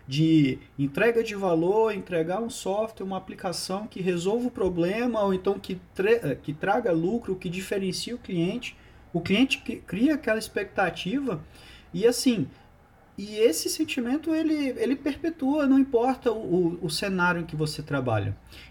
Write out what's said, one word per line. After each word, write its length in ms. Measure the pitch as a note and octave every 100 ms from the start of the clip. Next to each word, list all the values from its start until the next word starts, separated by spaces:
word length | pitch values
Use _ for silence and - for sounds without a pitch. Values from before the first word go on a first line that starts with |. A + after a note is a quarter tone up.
| -
de 520 | C#3 D#3+ D#3+ C3+ D3+ - -
entrega 440 | C#3 F3+ A3+ A3+
de 120 | A3
valor, 580 | G3+ G3 D#3+ F3 A3 A3
entregar 480 | G3 F#3 E3+ D#3+ F#3+
um 80 | A#3
software, 560 | - F#3+ G3+ A3 -
uma 120 | F#3+ F#3+
aplicação 720 | F#3 G3+ F#3+ E3 - F#3+ G#3+
que 120 | G3+
resolva 460 | F3+ F3 F#3 A#3 B3
o 40 |
problema, 680 | - F#3+ E3+ F3 A3 B3 A3+
ou 100 | G3
então 240 | F#3 G3 G3
que 220 | - F3+ -
tra-, 440 | - G3 A#3 D3 B2
que 160 | -
traga 400 | D3 F#3 A#3+ A3+
lucro, 420 | E3 F3 A#3 -
que 140 | F#3 F3
diferencie 680 | F#3 F#3+ G3+ F#3+ - -
o 40 | A#3+
cliente. 580 | - F3 F3 A#3+ - - - - -
O 80 | E3+
cliente 380 | E3 G3+ C4+ -
que 180 | - A3+
cria 380 | - F#3 C#4
aquela 240 | C#4+ - A3
expectativa 1080 | G#3+ G#3+ G3+ - F3+ - F3+ C4 C4 D#3 - - - - -
e, 140 | F3 A#3
assim, 400 | B3 C4 G#3+ C3 - - - - - - -
e 200 | G#3 G#3+
esse 320 | A#3 D#4+ -
sentimento, 640 | - D#4 - A#3+ D4+ E4
ele, 400 | D#4+ D#4+ D4+ C4+ A3+
ele 200 | A3+ C#4
perpetua, 720 | D4+ C4+ E4 - C4 D4+ C#4
não 100 | C4+
importa 540 | C4+ A3+ B3 B3+ A#3+
o, 40 | G#3+
o, 420 | G#3 F3 E3+ F3
o 80 | F3+
cenário 520 | - G3+ F#3+ F3 E3+
em 20 |
que 100 | D#3+
você 260 | D#3 D3+ -
trabalha. 560 | D3+ C#3 B2 A2 G2+ - - - -